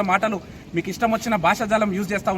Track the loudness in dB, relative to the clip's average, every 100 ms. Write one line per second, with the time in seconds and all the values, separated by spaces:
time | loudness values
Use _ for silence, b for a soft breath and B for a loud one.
0 | 2 2 2 -2 B B B -4 -4 -2
1 | 0 0 0 2 4 2 2 2 2 0
2 | -2 -2 0